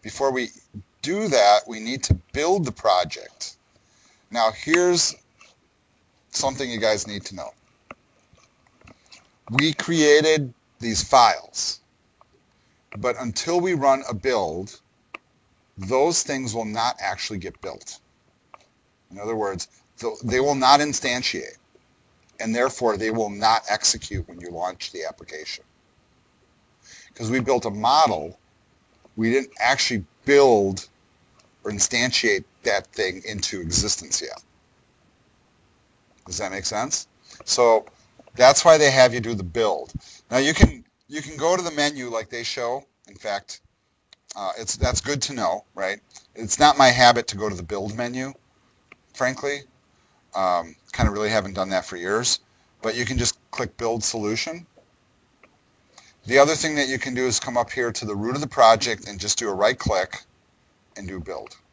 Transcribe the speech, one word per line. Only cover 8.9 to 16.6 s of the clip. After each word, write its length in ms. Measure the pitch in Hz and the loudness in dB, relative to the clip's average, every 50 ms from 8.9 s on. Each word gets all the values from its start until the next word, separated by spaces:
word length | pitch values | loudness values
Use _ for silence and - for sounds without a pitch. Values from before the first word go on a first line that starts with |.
| - _ _ _ - - _ _ _ _ _ - | -20 _ _ _ -20 -20 _ _ _ _ _ -4
We 260 | 110 127 147 160 147 | -2 0 0 0 -2
created 800 | - - - 170 165 151 147 147 151 156 160 156 151 143 127 - _ _ _ _ _ | -4 -4 -2 2 4 6 8 8 6 6 4 2 2 0 -6 -10 _ _ _ _ _
these 200 | 117 117 110 - | -6 -4 -4 -4
files, 800 | - - - 131 120 110 87 71 - - _ - - - - - _ _ _ _ _ _ _ _ _ _ _ _ _ _ _ _ _ _ _ _ _ _ - | -2 4 6 8 8 8 6 0 -6 -14 _ -8 -8 -8 -8 -10 _ _ _ _ _ _ _ _ _ _ _ _ _ _ _ _ _ _ _ _ _ _ -14
but 180 | 104 110 123 120 | -6 -4 -4 -4
until 440 | - 127 117 101 - - 165 170 180 | -4 -8 -8 -8 -8 -4 -2 -2 0
we 140 | 175 190 180 | 0 0 -2
run 280 | 151 139 139 135 135 135 - | 2 4 4 4 2 0 -8
a 40 | 120 | -10
build, 680 | 98 - 135 127 110 95 80 78 87 98 107 - - _ _ _ _ _ _ - - _ _ _ _ _ _ _ _ _ _ _ | -4 -2 0 0 0 -2 -2 -6 -8 -10 -12 -16 -20 _ _ _ _ _ _ -20 -20 _ _ _ _ _ _ _ _ _ _ _
those 440 | - 95 95 123 131 143 165 170 - | -14 -6 -2 0 2 2 2 0 -2
things 320 | - - 143 135 131 120 104 | -4 -4 -6 -6 -6 -6 -6
will 120 | 117 | -6